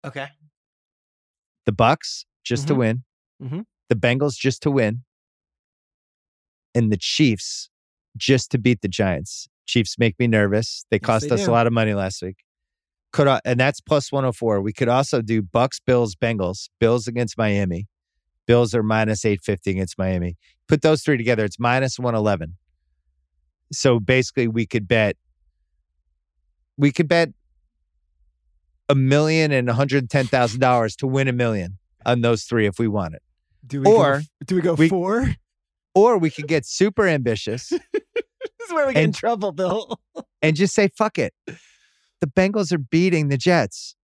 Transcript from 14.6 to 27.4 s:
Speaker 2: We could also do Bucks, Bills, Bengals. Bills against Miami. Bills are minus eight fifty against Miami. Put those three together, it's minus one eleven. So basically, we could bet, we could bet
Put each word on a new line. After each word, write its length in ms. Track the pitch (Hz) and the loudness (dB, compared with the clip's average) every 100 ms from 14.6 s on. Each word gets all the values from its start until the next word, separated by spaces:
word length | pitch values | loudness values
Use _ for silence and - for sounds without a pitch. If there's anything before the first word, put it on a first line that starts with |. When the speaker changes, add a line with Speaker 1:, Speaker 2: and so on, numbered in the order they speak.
Speaker 2:
We 120 | 101 | -2
could 140 | - 120 | -2 0
also 320 | 123 139 131 | 2 0 -2
do 200 | 110 113 | 0 -2
Bucks, 380 | 95 117 131 - | 0 0 0 -2
Bills, 360 | - 123 117 90 | 0 0 0 -2
Bengals. 540 | 117 110 90 98 - _ | -4 -2 -4 -6 -14 _
Bills 280 | 117 120 110 | 2 2 -2
against 300 | 120 117 - | -4 -6 -2
Miami. 500 | 107 101 95 85 104 _ _ _ _ _ - | -2 0 -2 -4 -10 _ _ _ _ _ 2
Bills 260 | 120 117 120 | 4 4 0
are 80 | |
minus 420 | 107 110 110 107 110 | 0 0 0 0 -2
eight 160 | 101 | -2
fifty 300 | - 98 - | -4 -4 -4
against 260 | 92 92 - | -4 -6 -4
Miami. 400 | 92 90 87 82 _ _ _ | -2 -2 -4 -8 _ _ _
Put 140 | 151 | 2
those 200 | 156 156 | 2 2
three 140 | - 135 | 0 -2
together, 260 | 117 113 104 | 0 0 -2
it's 140 | - | -2
minus 380 | 120 127 131 - | 0 0 -2 -4
one 160 | 123 113 | -4 0
eleven. 420 | 107 95 80 87 _ _ _ _ _ _ _ _ _ _ _ | 0 -2 -6 -14 _ _ _ _ _ _ _ _ _ _ _
So 280 | 143 135 117 | -2 2 2
basically, 480 | 101 131 123 - 120 | 2 0 2 -2 -2
we 180 | 110 110 | -2 -2
could 220 | 120 98 | -4 0
bet, 280 | 113 107 - _ _ _ _ _ _ _ _ _ _ _ _ _ _ _ - | 2 2 -2 _ _ _ _ _ _ _ _ _ _ _ _ _ _ _ 0
we 140 | 143 | 0
could 160 | - 156 | 2 2
bet 220 | 170 160 - | 2 2 -4